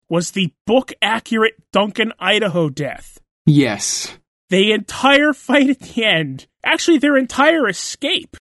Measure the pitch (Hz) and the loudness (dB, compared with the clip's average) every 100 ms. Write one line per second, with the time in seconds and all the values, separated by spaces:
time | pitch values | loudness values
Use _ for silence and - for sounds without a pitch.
0 | - 170 170 196 180 _ - 247 - - | -4 -4 -2 -4 -4 _ 0 0 0 -6
1 | - 226 - 226 220 - _ 190 208 214 | -4 -4 -2 -4 -4 -8 _ -2 -2 -2
2 | 220 - 185 214 226 170 156 135 135 - | -6 -4 -2 0 0 -2 -2 -4 -10 -10
3 | - - _ _ - 143 131 104 - - | -18 -20 _ _ 4 4 4 0 -6 -8
4 | - - _ _ - 185 208 214 - - | -10 -16 _ _ -4 0 2 0 -4 -2
5 | 262 277 302 285 - 285 269 269 - - | 2 4 2 -2 0 2 2 0 -6 -4
6 | 220 165 147 131 - _ - 311 - 311 | 0 0 -2 -8 -16 _ -4 -2 2 2
7 | 294 277 262 - 294 330 220 180 - - | 4 2 0 0 2 2 0 -4 -10 -8
8 | 285 359 - - _ | -4 -4 -8 -20 _